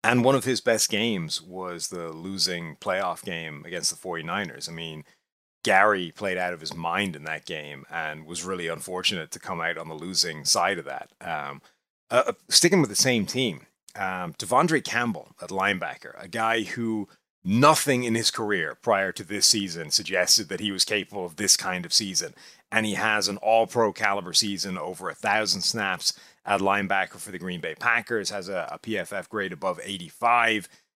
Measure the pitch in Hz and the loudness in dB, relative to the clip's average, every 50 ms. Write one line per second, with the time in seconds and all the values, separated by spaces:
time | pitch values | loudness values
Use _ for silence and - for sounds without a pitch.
0 | - - 123 123 117 131 139 131 113 131 127 104 - 123 113 107 - - 113 101 | 4 4 4 6 6 6 4 4 2 0 -2 0 2 2 4 4 2 0 0 0
1 | 110 117 107 92 82 78 - - - 90 90 92 92 90 87 82 - - 95 87 | 0 0 0 -2 -2 -4 -6 -8 -8 -10 -10 -8 -8 -8 -6 -6 -8 -8 -6 -8
2 | 85 82 80 80 85 95 98 95 - 92 90 87 85 80 71 _ - 101 92 95 | -8 -8 -10 -10 -10 -8 -2 -2 -2 -2 -2 -4 -6 -10 -14 _ -4 -2 0 0
3 | 98 90 82 - - 98 87 82 82 80 76 71 78 85 87 87 80 - 85 - | 0 -2 -4 -6 -8 -8 -8 -6 -6 -8 -10 -12 -12 -8 -8 -4 -4 -4 -4 -4
4 | - 95 85 82 78 82 87 101 101 80 64 - - 82 82 80 85 82 78 78 | -8 -6 -6 -6 -4 -2 -2 -2 -4 -4 -8 -12 -12 -10 -10 -10 -10 -10 -10 -12
5 | 76 _ _ _ _ _ _ _ _ _ _ _ - 110 98 95 101 107 104 95 | -14 _ _ _ _ _ _ _ _ _ _ _ 0 4 6 8 8 6 6 2
6 | 90 82 - - 104 98 92 90 90 90 90 80 80 76 - 82 82 85 85 98 | -2 -8 -8 -6 -4 -4 -2 -2 -2 -4 -4 -6 -10 -10 -10 -6 -4 -2 -2 0
7 | 101 95 80 73 76 78 78 76 _ - 85 78 76 73 71 69 67 - 82 82 | -2 -2 -4 -8 -8 -10 -10 -10 _ -10 -10 -10 -10 -12 -14 -16 -14 -10 -8 -6
8 | 80 78 76 78 78 80 87 80 82 92 95 90 85 82 82 82 - 95 90 90 | -6 -6 -8 -10 -12 -10 -10 -8 -6 -6 -6 -4 -4 -4 -6 -6 -8 -8 -8 -2
9 | 92 - 104 87 80 - - 90 - - 92 85 82 85 85 82 80 78 80 76 | 0 0 0 -2 -6 -8 -12 -12 -8 -8 -6 -4 -2 -4 -4 -4 -8 -10 -10 -10
10 | 82 92 92 85 - 85 78 76 69 - - 95 87 95 98 85 76 67 65 67 | -8 -2 0 0 0 0 -4 -4 0 0 2 2 2 2 0 -2 -6 -10 -10 -10
11 | - _ _ _ - 90 80 76 73 69 71 71 _ - _ _ _ _ _ _ | -12 _ _ _ -8 -6 -6 -6 -6 -8 -10 -12 _ -20 _ _ _ _ _ _
12 | _ _ 117 123 - - - _ _ - - - - 175 196 185 147 107 101 - | _ _ 2 2 2 2 -2 _ _ 4 4 6 6 8 6 6 4 4 2 2
13 | - 131 123 113 98 - - 123 131 113 80 67 - _ _ _ _ - _ 104 | 4 4 4 4 2 0 0 0 0 0 -2 -4 -12 _ _ _ _ -20 _ -6
14 | 98 95 95 92 90 85 78 - - - - 135 165 170 160 135 - - - 120 | -4 -4 -4 -4 -6 -8 -8 -8 -2 2 4 4 4 4 2 0 0 0 -2 0
15 | 120 120 98 76 - - - - 87 78 95 95 95 101 98 90 92 76 65 - | 0 0 -2 -4 -8 -14 -16 -14 -10 -6 -2 0 2 2 2 0 -4 -8 -8 -10
16 | - - - - - 90 85 113 113 113 113 113 104 - - 123 117 113 110 107 | -14 -18 -16 -16 -14 -8 -4 0 0 2 2 0 0 -4 -4 -2 -2 0 0 -2
17 | 98 _ - _ _ _ _ _ _ 90 101 120 139 151 156 - - 143 131 123 | -2 _ -10 _ _ _ _ _ _ 2 4 8 8 8 8 8 4 2 2 2
18 | 123 117 113 117 110 - - - 113 104 101 90 80 76 65 _ - 120 104 98 | 2 0 0 2 2 2 0 0 0 0 0 0 0 -2 -4 _ 2 4 4 4
19 | 98 92 87 - 98 85 104 101 - - - 107 98 95 82 85 80 76 - - | 4 0 -2 -6 -8 -6 0 2 4 4 4 4 0 -2 -6 -8 -4 0 0 -2
20 | 98 - 95 90 90 - - - 104 78 98 92 104 104 98 92 - - 107 104 | 0 0 2 2 4 4 4 4 4 -2 -6 -4 -2 -4 0 0 0 0 0 -2
21 | 92 - 101 101 90 87 80 - 104 95 - - - 95 92 90 87 85 - - | -2 -4 -6 -8 -8 -6 -6 -2 4 4 4 4 4 -2 -4 -4 -2 0 0 0
22 | 107 95 92 - 87 78 - - - - - _ _ _ - 110 110 107 98 90 | 0 2 -2 -2 -4 -4 -10 -16 -20 -20 -20 _ _ _ 0 0 0 2 0 0
23 | 107 110 107 107 98 101 101 98 - 110 113 113 113 92 - 123 113 104 92 - | 2 2 2 2 0 -2 -4 -2 2 4 6 6 4 4 2 2 2 2 2 0
24 | 110 101 98 101 87 90 82 - 113 104 98 90 95 98 92 92 - 90 92 87 | 0 0 0 -2 -4 0 0 2 2 2 -2 -4 -4 -6 -6 -6 -6 -6 -8 -6
25 | 92 85 - - - 107 101 110 110 98 95 98 87 - - 113 101 95 92 85 | -8 -8 -8 -2 0 2 2 2 2 2 0 0 0 -2 0 0 -2 -2 -2 0
26 | - - - - - - _ _ _ 104 101 95 98 98 98 101 101 90 101 95 | -2 -2 -2 -4 -20 -20 _ _ _ 0 0 2 4 4 4 2 2 2 2 0
27 | 92 - - 85 - 104 92 87 87 92 90 85 80 82 78 - - 120 117 120 | 0 -2 -6 -14 -12 -12 -10 -8 -8 -6 -6 -6 -6 -8 -8 -2 0 0 0 0
28 | 110 - 120 107 95 - 104 101 90 92 98 90 82 - 76 - - 113 110 98 | 0 -2 -2 -2 -2 -4 -6 -6 -6 -4 -4 -4 -4 -4 -8 -10 -6 -4 -4 -4
29 | 85 - 104 98 87 - - 107 98 92 87 76 92 95 90 80 - 98 98 90 | -4 -4 -6 -8 -8 -6 -4 -4 -4 -4 -6 -4 -4 -4 -4 -4 -8 -8 -8 -8
30 | 87 82 - - 120 120 120 120 117 113 110 104 90 - - _ _ _ _ | -10 -14 -8 0 2 4 6 6 4 4 2 0 -2 -8 -20 _ _ _ _